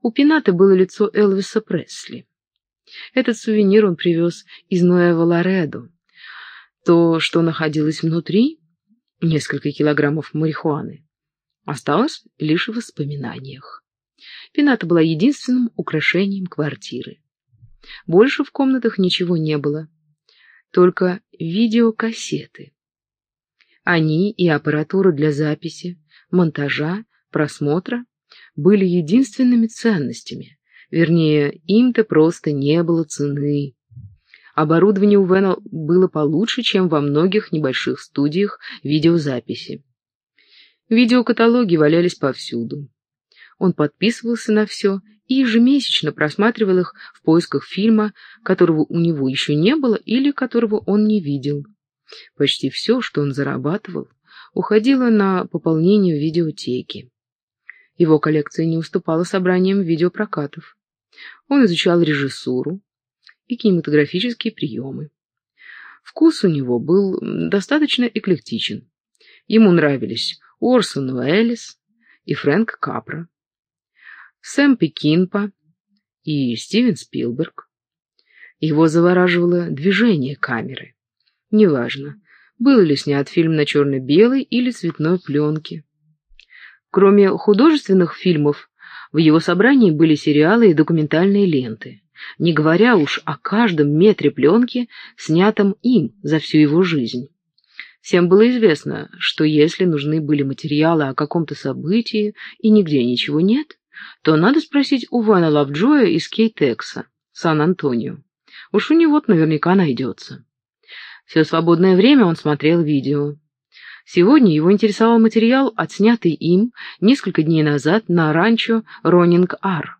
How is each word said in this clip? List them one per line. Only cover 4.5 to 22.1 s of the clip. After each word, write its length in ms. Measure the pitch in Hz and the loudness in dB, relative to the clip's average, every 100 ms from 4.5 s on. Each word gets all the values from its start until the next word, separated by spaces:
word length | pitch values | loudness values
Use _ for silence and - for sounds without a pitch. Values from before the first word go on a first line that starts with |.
| - _ | -20 _
из 160 | 185 | 0
Нуэво-Ларедо. 1040 | 175 180 175 165 165 170 180 190 151 117 120 _ _ _ - - - - _ _ | 2 4 2 2 0 0 0 -2 -4 -8 -18 _ _ _ -20 -20 -20 -20 _ _
То, 340 | - 170 170 165 | 0 2 4 0
что 240 | - 170 | -2 0
находилось 600 | 165 156 156 151 151 160 | 0 -2 -4 -2 -4 -2
внутри, 580 | 165 165 - 180 262 320 _ _ _ _ _ _ | -4 -4 -2 0 0 -2 _ _ _ _ _ _
несколько 520 | 165 156 - 139 147 | -2 -2 -4 -6 -6
килограммов 600 | 143 151 147 147 156 143 | -2 -2 0 -2 -2 -6
марихуаны, 720 | 151 156 151 160 143 113 - _ _ _ _ _ _ | -4 -4 -4 -6 -6 -8 -16 _ _ _ _ _ _
осталось 600 | - 139 - 151 277 - _ _ | -12 -10 -4 -2 -2 -6 _ _
лишь 300 | 151 165 - | -4 -4 -4
в 60 | |
воспоминаниях. 1080 | 226 - - 143 143 120 135 131 135 - - _ _ _ _ - - - | -10 -12 -12 -10 -8 -12 -14 -18 -20 -20 -20 _ _ _ _ -20 -20 -10
Пената 340 | - 294 240 165 | -2 0 0 0
была 140 | 170 | 0
единственным 680 | 160 160 226 285 - 254 240 - | 2 2 0 -2 -4 -2 -2 -6
украшением 720 | 160 160 - 175 196 196 185 | -6 -4 -2 -2 -2 -4 -10
квартиры. 760 | - 151 131 - 123 - - _ _ _ _ - _ - - - | -6 -8 -8 -14 -14 -14 -18 _ _ _ _ -20 _ -20 -20 0
Больше 380 | 170 254 - | 4 4 2
в 60 | 285 | -8
комнатах 480 | - 269 262 240 214 | -2 -2 0 -2 -2
ничего 380 | 185 - 175 175 | -2 -2 -4 -2
не 220 | 156 151 | -2 -2
было, 300 | 147 151 156 _ _ _ _ _ _ _ _ | -4 -6 -10 _ _ _ _ _ _ _ _
только 500 | - 180 - 185 185 _ | 2 2 2 -4 -4 _
видеокассеты. 1400 | _ 165 180 233 226 226 220 226 | _ -6 -2 0 2 0 0 -8